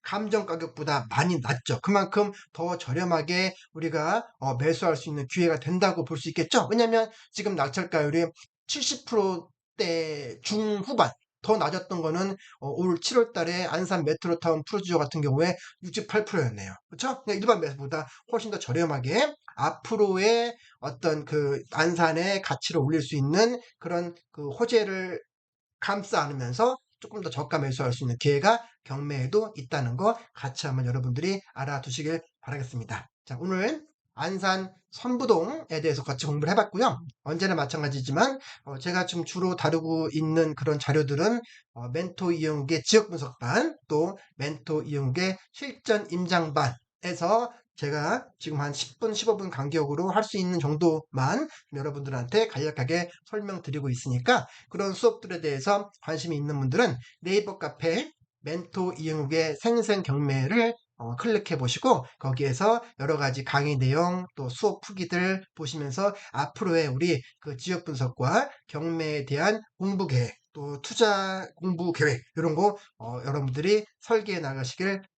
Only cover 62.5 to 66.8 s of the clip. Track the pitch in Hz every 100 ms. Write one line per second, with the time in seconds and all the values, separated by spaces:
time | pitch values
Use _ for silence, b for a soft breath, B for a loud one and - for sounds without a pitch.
62.5 | 127 202 233 B - 139 151 135 127 131
63.5 | 143 143 139 127 147 175 180 180 - 127
64.5 | 127 208 190 - 190 170 180 185 190 190
65.5 | - 147 156 143 135 202 202 B 135 143
66.5 | - 196 165